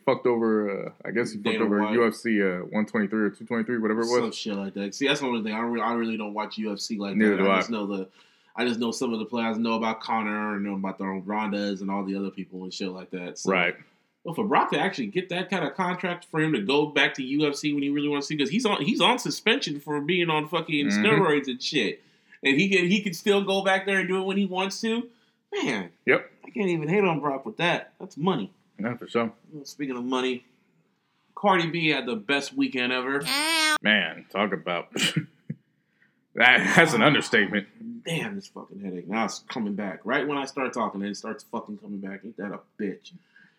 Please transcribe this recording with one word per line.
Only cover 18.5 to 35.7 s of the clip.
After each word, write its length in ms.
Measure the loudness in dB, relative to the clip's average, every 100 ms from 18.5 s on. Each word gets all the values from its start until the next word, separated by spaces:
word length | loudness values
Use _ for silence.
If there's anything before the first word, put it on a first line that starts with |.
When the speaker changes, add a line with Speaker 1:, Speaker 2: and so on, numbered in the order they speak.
Speaker 2:
he's 160 | 2 2
on, 160 | 0
he's 180 | 0 4
on 160 | 4 4
suspension 640 | 0 -2 0 0 0 -6
for 200 | -4 -4
being 300 | 0 0 2
on 180 | 0 0
fucking 420 | -4 -2 0 2
Speaker 1:
Mm-hmm. 140 | 2
Speaker 2:
steroids 440 | 4 6 4 2 0
and 120 | -6
shit, 440 | -2 0 0 -4 _ _ _ -4
and 120 | 2 4
he 140 | 4
can, 160 | 4 4
he 140 | 2
can 140 | 0 -4
still 280 | 2 2
go 200 | 4 2
back 240 | 2 2 2
there 100 | 0
and 100 | 0
do 140 | -2
it 40 | 0
when 120 | 0
he 80 | 0
wants 340 | 0 -4 -2
to. 280 | -2 -2 -4 _ _ _ -10
Man, 380 | -4 -2 -2 -6 _ 0
Speaker 1:
Yep. 240 | 0 0 _ -12
Speaker 2:
I 40 |
can't 200 | -2 0
even 180 | 0 0
hate 140 | 2
on 160 | 2 2
Brock 260 | -2 -2 -6
with 120 | -2
that. 360 | 0 0 -4 -16
That's 180 | -16 -2
money. 340 | 0 0 -4 _ _ -8
Speaker 1:
Yeah, 160 | -6 -6
for 100 | -4
sure. 240 | -2 -2 -4 _ -16
Speaker 2:
Speaking 320 | -16 -10 -6 -6
of 80 |
money, 420 | -2 0 0 -2 _ _ _ _ _ _ _ _ _ -2
Cardi 320 | 4 4 2
B 220 | 2 2
had 160 | 2 0
the 80 | -4
best 380 | 0 -2 0 -2
weekend 360 | -2 0 0
ever. 320 | 0 0 -2 -2 -2 0 2 2 2
Speaker 1:
Man, 440 | 4 4 2 -6 -8
talk 200 | -2 0
about 380 | 0 -4 -4 -4
<laughs> 1400 | -2 0 -2 -6 _ -14 -14 _